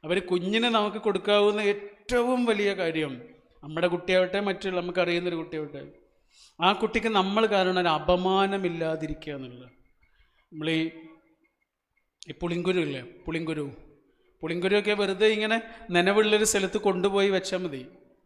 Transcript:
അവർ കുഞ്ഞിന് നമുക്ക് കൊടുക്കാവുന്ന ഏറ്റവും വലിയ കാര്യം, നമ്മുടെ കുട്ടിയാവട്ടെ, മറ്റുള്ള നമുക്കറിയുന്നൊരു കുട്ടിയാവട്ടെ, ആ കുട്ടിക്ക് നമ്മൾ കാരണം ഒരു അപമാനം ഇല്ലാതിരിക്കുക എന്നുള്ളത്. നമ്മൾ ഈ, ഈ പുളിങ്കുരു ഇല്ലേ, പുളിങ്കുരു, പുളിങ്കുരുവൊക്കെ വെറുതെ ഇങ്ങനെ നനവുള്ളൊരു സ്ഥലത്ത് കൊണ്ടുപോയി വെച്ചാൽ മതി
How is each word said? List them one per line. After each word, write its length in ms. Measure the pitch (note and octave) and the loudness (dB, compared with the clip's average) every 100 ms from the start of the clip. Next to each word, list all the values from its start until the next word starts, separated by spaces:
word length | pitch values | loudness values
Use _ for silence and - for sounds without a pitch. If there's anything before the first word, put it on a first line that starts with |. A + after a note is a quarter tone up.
അവർ 140 | D#3 F#3 F3+ | -2 -2 0
കുഞ്ഞിന് 400 | F3+ F3+ A3 A#3+ A3+ | -2 0 0 2 2
നമുക്ക് 240 | G#3 G#3 G#3+ | 0 -2 -2
കൊടുക്കാവുന്ന 540 | F#3+ F#3+ G#3 G#3 G#3 G#3 | -2 2 4 4 2 0
ഏറ്റവും 680 | G3+ - - - B3 A#3+ B3+ A#3+ | -2 -6 -18 -2 0 2 2 2
വലിയ 200 | G#3 G3+ F#3+ | 2 0 0
കാര്യം, 320 | E3+ D#3+ D3+ B2 - - _ _ | -2 0 -4 -6 -14 -20 _ _
നമ്മുടെ 240 | C#3+ D#3 F3 | -8 -2 0
കുട്ടിയാവട്ടെ, 460 | E3+ F3 F#3 F#3 G3 G#3 | 0 2 2 4 0 -2
മറ്റുള്ള 300 | F#3 G3 F3+ | -2 -4 -4
നമുക്കറിയുന്നൊരു 580 | F3 F3 F3 F3 F3 E3 | -2 0 0 0 -2 -4
കുട്ടിയാവട്ടെ, 400 | - D#3 D3 C#3+ C#3+ - _ _ _ _ - _ | -6 -8 -8 -12 -16 -20 _ _ _ _ -20 _
ആ 100 | F3 G#3 | 2 2
കുട്ടിക്ക് 300 | A3 A3+ A3 G#3 | 0 0 0 0
നമ്മൾ 240 | F#3+ G3+ A3 G3+ | 2 2 2 2
കാരണം 260 | F#3 F#3 | 2 2
ഒരു 80 | F3 D#3 | 2 0
അപമാനം 640 | D3+ F3+ F#3 F#3+ G3 G3 F#3 | 2 2 4 2 2 0 -4
ഇല്ലാതിരിക്കുക 640 | E3 D#3+ D#3+ D#3 D3+ - C#3 | -4 -4 -4 -6 -8 -10 -12
എന്നുള്ളത്. 320 | C3 B2 B2 _ _ _ _ _ _ _ _ | -12 -16 -20 _ _ _ _ _ _ _ _
നമ്മൾ 180 | D#3 D#3 D#3+ | -6 0 0
ഈ, 40 | D#3+ - - - _ _ _ _ _ _ _ _ _ _ - | 0 -6 -20 -20 _ _ _ _ _ _ _ _ _ _ -18
ഈ 60 | C#3+ | -8
പുളിങ്കുരു 400 | E3+ E3+ F3 F#3 D3+ | -4 -2 -2 0 -2
ഇല്ലേ, 160 | C3+ A#2+ - - | -6 -12 -14 -8
പുളിങ്കുരു, 420 | E3 D#3+ D#3 C#3+ - - _ _ _ _ _ | -6 -4 -6 -8 -12 -20 _ _ _ _ _
പുളിങ്കുരുവൊക്കെ 500 | D#3+ E3+ F#3 G#3 G#3 G3+ | -6 -2 2 2 2 0
വെറുതെ 240 | G3+ F#3 G#3+ G#3+ | 0 4 2 4
ഇങ്ങനെ 240 | G#3+ A3+ - - - | 0 -2 -2 -18 0
നനവുള്ളൊരു 540 | F3 F3+ G3+ G#3+ G#3 G#3+ | 2 4 4 4 4 4
സ്ഥലത്ത് 280 | G3+ F#3+ G#3 G#3 | 0 0 0 0
കൊണ്ടുപോയി 440 | F3+ F#3+ G3+ G3 F#3+ | 2 0 2 2 0
വെച്ചാൽ 240 | F#3 F#3 F3+ | -2 -6 -6
മതി 180 | C3+ B2+ - _ _ | -8 -14 -20 _ _